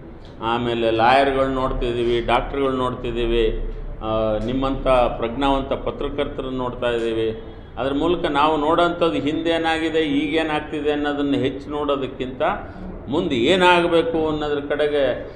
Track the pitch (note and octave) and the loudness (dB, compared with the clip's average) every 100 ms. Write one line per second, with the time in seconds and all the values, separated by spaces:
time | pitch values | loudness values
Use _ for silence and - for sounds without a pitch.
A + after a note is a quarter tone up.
0 | - - - - A2 A#2+ A#2+ A#2 A2+ A2+ | -16 -16 -18 -6 -2 0 0 2 2 4
1 | A#2 C3+ C#3 C3+ C3+ C3 C3 B2+ B2+ A#2+ | 6 6 4 2 2 0 -2 -2 -2 0
2 | A#2+ A#2+ A2+ A#2 C3+ C#3+ C3+ C3 B2+ B2 | 0 0 2 0 0 -2 0 0 -2 -2
3 | B2 A#2 A#2 A#2 A2 A2 - - - - | -4 -2 0 2 2 0 -6 -8 -10 -8
4 | G#2+ A2 A2 G#2+ A2 C3 C3+ B2+ C3 B2+ | -2 0 0 0 -2 -2 -2 -2 2 4
5 | A#2+ - A#2 A#2 C#3 C#3 B2 B2+ - A2+ | 4 0 -4 0 0 0 0 -4 -4 -4
6 | C#3+ - C#3+ - C3 C3 B2 A#2+ B2 A#2 | -4 -4 -4 -4 -6 -4 -4 -2 -2 0
7 | A2+ A2+ A2+ A2 - - - A2+ C3 C#3 | 0 0 -2 -4 -10 -16 -14 -6 -2 0
8 | D#3+ E3+ E3+ C#3+ D3+ D#3 D3 E3+ F3 E3+ | 0 0 0 2 2 2 2 2 2 2
9 | E3+ D3 C#3+ D#3+ E3 E3 E3 D#3+ D#3+ D#3+ | 0 0 -2 -2 0 0 0 0 0 0
10 | D#3+ C#3 D3+ D#3+ D#3 D3+ D3 D#3 D3 D3 | 0 0 0 0 0 -2 -4 -4 -2 0
11 | D3 C#3+ C#3+ B2+ C3 - - D3 D3 C#3 | -2 -2 0 0 0 -4 -6 -4 -2 -2
12 | C3 - B2+ B2+ D#3 - - - - - | -2 -6 -8 -2 -2 -2 -8 -12 -12 -12
13 | - C#3+ F#3 B2 B2 F#3 F3+ F3 E3+ E3 | -4 -2 0 2 4 6 6 6 6 4
14 | E3 E3 D#3 D3+ D3+ C#3+ C#3+ D3 D3 D3 | 4 0 0 0 -2 -2 -2 0 2 2
15 | C3 A#2 - | 2 0 -6